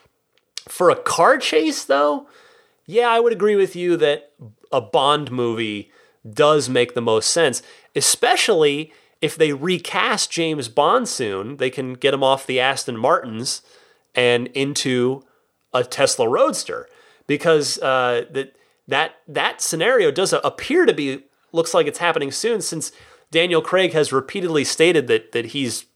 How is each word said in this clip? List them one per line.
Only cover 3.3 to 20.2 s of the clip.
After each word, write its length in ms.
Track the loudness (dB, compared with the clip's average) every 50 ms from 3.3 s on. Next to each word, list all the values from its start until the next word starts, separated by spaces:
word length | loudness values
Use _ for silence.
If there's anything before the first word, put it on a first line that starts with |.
| 2
agree 240 | 2 2 2 4
with 200 | 2 2 0 -2
you 200 | -4 -2 0 0 2
that 340 | 2 2 0 0 -4 _ _ -20 -20 -20 -20 _ _ -4 -4
a 80 | -4
Bond 500 | -2 0 0 2 4 4 2 2 0 -4
movie 640 | -4 -2 -2 -2 -2 -2 -4 -4 -6 -8 -10 _ _ _ _ _ _ _ -20 -8
does 400 | 0 2 4 4 4 4 2 0
make 260 | 2 0 0 0 -2
the 80 | -4 0
most 280 | 2 2 2 2 0
sense, 320 | 0 2 2 2 0 -2 -10 -14 -20 -20 _ _ -6
especially 1000 | -2 0 0 0 2 2 2 2 2 2 2 2 4 4 2 2 -2 -6 -10 _ _ _ _ _ -4
if 160 | -4 -4 0
they 160 | 2 0 0 0
recast 760 | -2 -2 -2 -2 -2 -4 -4 -2 0 0 0 0 -2 -4 -4
James 380 | -4 -4 -2 -2 -2 -4 -6 -4
Bond 400 | 0 2 2 4 4 2 0 -2
soon. 500 | -6 -4 -4 -4 -4 -4 -6 -8 -6 -4
They 120 | -4 -4
can 240 | -4 -4 -8 -8 -6
get 200 | -2 0 0 2
him 100 | 2 2
off 220 | 2 2 0 -2
the 120 | -4 -2 0
Aston 380 | 0 0 0 -2 -6 -8 -6
Martins 640 | -2 2 2 2 2 0 -4 -10 -8 -8 -8 -8 -10 _ _ _ _ _ _ _ _ _ _ -2
and 340 | 0 2 2 2 2 -2 -4
into 760 | -4 -4 -4 -4 -2 -4 -2 -2 0 0 0 0 -2 -4 -10 _ _ _ _ _ _ _ _ _ -2
a 120 | -2 -2
Tesla 440 | -2 -2 0 0 0 2 2 0 0
Roadster, 600 | 2 2 2 0 0 -4 -8 -8 -10 -12 -12 -16 _ _ _ _ _ _ _
because, 520 | -4 -4 -2 2 2 2 2 2 -2 -4 -4
uh, 440 | -2 0 0 2 2 0 0 -2 -4 -6
that, 240 | -6 -8 -8 -8 _ _ _ _ _ _ _ -4
that, 280 | -2 -2 -2 -2 -6 _ _ -8
that 320 | -4 -2 -2 -2 -4 -4
scenario 500 | -6 -4 -2 0 0 2 4 4 4 2
does 220 | 2 2